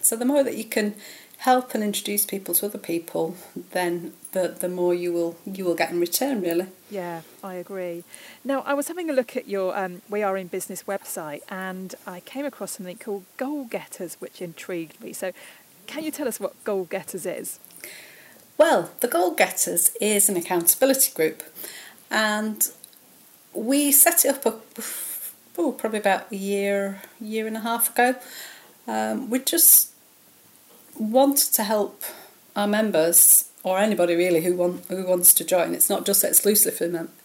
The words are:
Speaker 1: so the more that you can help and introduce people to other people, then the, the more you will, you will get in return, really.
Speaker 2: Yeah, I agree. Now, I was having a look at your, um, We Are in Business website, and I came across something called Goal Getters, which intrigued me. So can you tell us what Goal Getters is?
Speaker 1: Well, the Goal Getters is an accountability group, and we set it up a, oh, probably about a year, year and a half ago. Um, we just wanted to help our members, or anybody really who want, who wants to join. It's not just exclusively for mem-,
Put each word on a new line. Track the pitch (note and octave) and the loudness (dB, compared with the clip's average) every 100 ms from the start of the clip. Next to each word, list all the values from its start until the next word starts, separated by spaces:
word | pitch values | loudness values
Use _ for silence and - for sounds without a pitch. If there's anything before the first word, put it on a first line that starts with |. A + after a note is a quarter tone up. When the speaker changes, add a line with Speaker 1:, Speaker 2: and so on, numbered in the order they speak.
Speaker 1:
so | - A3+ | -2 0
the | B3 | 2
more | C#4+ | 4
that | C#4 - | 2 0
you | |
can | A3 A#3 G#3 G3+ - - - - | -4 -2 -2 -2 -12 -20 -20 -4
help | - B3+ B3+ | 4 4 4
and | A3 | -2
introduce | G#3 G3 - G3+ - | -2 -2 -2 -2 -2
people | G3 F#3+ | -4 -2
to | E3+ G#3 | -2 -2
other | G#3 | -6
people, | - E3+ E3 E3 E3 F3 - - F3 | -4 -4 -2 -2 -2 -4 -12 -14 -8
then | F#3 F3+ E3+ E3+ - - | -2 0 -2 -6 -14 -8
the, | F#3 F3 | -2 -2
the | - F3+ | -2 -6
more | F3+ F3+ | 0 2
you | F3 F3 | 2 0
will, | E3+ E3+ E3 - | -2 -2 -4 -10
you | F#3+ | -4
will | F3+ E3 | -2 0
get | E3+ | 0
in | F3 | 0
return, | F3 - C#4+ B3 | 0 0 0 0
really. | F3+ E3 F#3+ - - | 0 0 -2 -8 -12
Speaker 2:
Yeah, | G3+ F3 E3 D#3+ - | -8 -8 -8 -14 -16
I | G3 | -12
agree. | F#3 F3 G3 F3+ E3+ F3 - - - | -10 -10 -8 -8 -8 -14 -20 -20 -12
Now, | A#3+ C4+ - | -4 -4 -2
I | |
was | C#4+ C#4+ | -2 -4
having | E4 E4 | -6 -4
a | |
look | C4 A#3+ C4 | -2 -2 -4
at | - | -6
your, | G3 F#3 F#3+ | -4 -2 -2
um, | F#3 F3+ - | -4 -8 -8
We | G3+ | -4
Are | G#3 F#3+ | -2 -2
in | F3+ | -4
Business | F#3+ - F#3 | -8 -8 -10
website, | - G3 - - D#3 D3 - | -8 -8 -8 -10 -8 -10 -10
and | F#3+ F#3+ F#3 F#3 - - | -10 -8 -8 -10 -14 -14
I | F3+ | -16
came | - C4 | -12 -8
across | C#4+ - G3 | -8 -8 -10
something | - F3+ F3+ | -10 -12 -12
called | - G3+ F#3 - | -8 -8 -8 -8
Goal | C4 D4+ | -6 -6
Getters, | A#3+ G3 - - F3 - | -6 -8 -8 -10 -10 -10
which | - - | -14 -12
intrigued | F3+ D#3+ - F3 E3 - | -12 -12 -8 -8 -8 -12
me. | A3+ | -14
So | A#3 F#3 - - - - - F#3+ | -8 -8 -10 -16 -20 -20 -20 -14
can | D4 | -10
you | D#4 | -8
tell | - C#4 | -4 -4
us | G#3+ | -4
what | G3 - | -6 -6
Goal | - G3 | -4 -2
Getters | F3+ F#3+ - F#3+ | -2 -6 -8 -8
is? | F3+ C#3 - - - - - - - - - - - - | -6 -6 -8 -12 -16 -20 -18 -18 -20 -20 -20 -20 -2 4
Speaker 1:
Well, | E4 A#3+ E3+ - | 6 6 2 -2
the | A#3+ | 0
Goal | E4 F4+ D#4 | 2 2 4
Getters | F#3+ - - F3 - - | 2 2 -2 2 0 2
is | G#3 G#3 G3 | 2 4 4
an | F#3 | 2
accountability | E3+ F3+ E3+ - C4+ C4+ - | 0 2 4 4 4 4 2
group, | - D#3+ - - - - - - - - | 2 -2 -2 -14 -16 -16 -14 -18 -20 -4
and | G#3+ G#3+ G#3+ G#3+ G#3+ - - - - - - - - _ | 0 2 0 -2 -2 -4 -6 -20 -20 -20 -20 -20 -20 _
we | - A3 C#4 C#4+ | -6 0 2 4
set | C#4 E4+ E4+ | 6 6 6
it | C4 | 2
up | C#4 | 2
a, | - A3 - - - - - - - - - - | 0 -2 -8 -12 -10 -10 -10 -10 -12 -16 -12 -2
oh, | D#4+ | -2
probably | B3 A3 G#3+ | 0 -2 0
about | G3+ F#3 - | 2 2 0
a | G3 | -6
year, | G3 G3+ G3+ G3+ G3 G3 - - | -2 0 2 0 -2 -6 -14 -14
year | G#3+ A3 A3 | -8 -4 -4
and | A3 | -4
a | |
half | A3 A#3 A#3+ - | -2 0 0 4
ago. | B3 C4 - - - - - - - | 4 4 -6 -16 -16 -18 -20 -18 -6
Um, | A3 A3 A3 G#3+ | -2 -2 -2 -2
we | B3+ | -2
just | C4 E4+ - - - - _ _ _ _ _ _ _ - - - | 0 4 6 6 4 -6 _ _ _ _ _ _ _ -20 -18 -8
wanted | A3 A#3+ C#4 C#4 - | 0 4 6 4 2
to | - | 0
help | G#3 G#3+ G3 - - - - - _ - | 2 2 0 -4 -14 -14 -20 -20 _ -2
our | G#3 | 2
members, | G#3 A3 F3 D#3+ E3+ - - - - | 2 2 4 4 6 6 6 2 -4
or | F#3 F#3 | 0 2
anybody | G#3+ F#3 F3 E3+ | 4 4 4 4
really | F3+ E3 | 4 4
who | F3 F3+ | 4 2
want, | F3+ F3+ - | 2 0 -6
who | F#3+ F#3 | -4 0
wants | F#3 F3 | 4 4
to | - | 4
join. | - F3+ E3 | 2 2 2
It's | F3 - | 0 0
not | G3 | 0
just | - G3 | 0 0
exclusively | - - G3+ G#3 F3+ - E3+ | 2 2 4 4 2 0 -2
for | |
mem-, | E3+ D#3+ - | -4 -8 -14